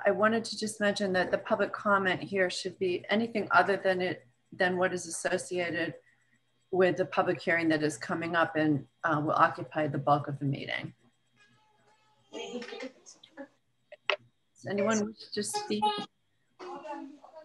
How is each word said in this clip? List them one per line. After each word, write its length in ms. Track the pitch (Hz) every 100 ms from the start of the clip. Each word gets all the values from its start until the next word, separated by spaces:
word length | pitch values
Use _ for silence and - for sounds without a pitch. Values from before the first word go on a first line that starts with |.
I 60 | 202
wanted 340 | 190 214 226
to 140 | 220 -
just 220 | 214 -
mention 320 | 202 202 196
that 160 | 185 175
the 80 | -
public 340 | - 214 196
comment 500 | - 214 196 190 160
here 280 | - 196 180
should 280 | - 185 -
be 260 | 185 175 -
anything 400 | 208 233 226 175
other 260 | 175 180 196
than 260 | 190 180
it, 240 | 180 151 - _ -
than 240 | - 185 180
what 160 | 185
is 140 | 180 170
associated 880 | - 175 180 - 180 170 170 160 - _ _ _ _ _ _ -
with 260 | 180 185 180
the 80 |
public 360 | 185 - 180 175
hearing 280 | - 170 165
that 140 | 156
is 140 | 151 151
coming 400 | - 170 165 170
up 200 | 160 156
and, 300 | 156 143 - _
uh, 160 | 170 151
will 80 | 151
occupy 540 | - 165 - - 160 151
the 120 | 151
bulk 300 | 143 147 143
of 100 | 139
the 60 |
meeting. 480 | 143 - - 64 170 - _ _ _ _ _ _ _ _ _ _ _ _ _
Does 340 | 440 427 494 - 415 269 - - - _ - 277 _ _ _ - - - - - _ _ _ -
anyone 380 | 202 202 220 208
wish 240 | 220 -
to 80 | 208
speak? 400 | 208 415 427 208 427 415 - _ _ _ _ - 359 277 302 294 277 294 - 320